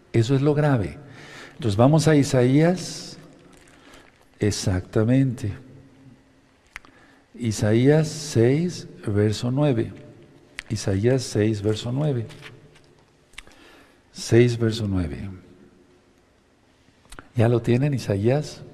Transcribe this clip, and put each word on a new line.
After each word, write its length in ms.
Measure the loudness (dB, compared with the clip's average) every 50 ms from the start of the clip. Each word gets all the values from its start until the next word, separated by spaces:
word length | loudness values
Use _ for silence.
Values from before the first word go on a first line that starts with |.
| _ _ 0
eso 220 | 0 2 2 0
es 60 | 2
lo 140 | 2 2 2
grave. 420 | 2 2 2 2 0 0 -4 -8 -12 -20 -20 -20 -20 -20 -20 -20 -20 -20 -20 -12
Entonces 240 | -6 -4 -2 2
vamos 300 | 4 4 6 6 4 4
a 80 | 4 4
Isaías, 1000 | 4 4 2 2 2 4 4 4 4 4 2 2 0 -4 -10 -12 -14 -16 -16 -18 -20 -20 -20 -20 -20 -20 -20 -20 -20 -20 -20 -20 -20 -20 -20 -20 -20 -20 -20 _ _ _ _ _ -2
exactamente, 1120 | -2 -2 -2 -2 -2 -2 -2 -2 -4 -2 -2 0 2 2 2 2 2 0 -2 -4 -8 -8 -8 -10 -14 -20 -20 -20 -20 -20 _ _ -20 -20 -20 -20 _ _ _ _ _ _ _ _ _ _ -20 -20 -20 -20 _ _ _ _ _ _ _ _ -14
Isaías 720 | -6 -6 -4 -2 0 0 2 2 4 4 4 4 4 2
seis, 800 | 0 -4 -10 -10 -2 0 2 2 4 2 0 -2 -4 -6 -10 -14 -16 -18 -12 -8
verso 440 | -4 0 0 0 0 0 -2 -4 -4
nueve. 420 | -2 0 0 0 0 -2 -4 -6 -8 -16 -20 -20 -20 -20 -20 -20 -20 -20 _ _ _ -18 -10 -8
Isaías 540 | -8 -6 -4 -2 -2 0 2 0 0 0 -2
seis, 380 | -4 -2 0 0 0 0 -2
verso 300 | -2 -2 -4 -4 -4 -6
nueve. 360 | -4 -4 -2 -2 -2 -4 -6 -10 -12 -18 -20 -20 -20 -20 -20 -20 -20 -20 _ _ _ _ _ _ _ _ _ _ _ -20 -20 -20 -20 -20 -20 -20 -20 -20 -20 _ _ _ _ _
Seis, 460 | -18 -14 -2 2 4 6 6 4 2
verso 300 | 0 -2 -2 -2 -2 -4
nueve. 420 | -4 -2 -2 -4 -4 -6 -10 -12 -14 -14 -16 -20 -20 -20 -20 -20 -20 _ _ _ _ _ _ _ _ _ _ _ _ _ _ _ _ _ _ _ _ _ _ _ _ _ _ _ _ -20 -20 -20 _ 0
¿Ya 140 | 2 2 4
lo 120 | 2 2
tienen, 340 | 2 0 0 0 0 0 -2
Isaías 640 | -4 -4 -4 -2 0 0 0 0 0 -2 -6 -12 -18 -20 -20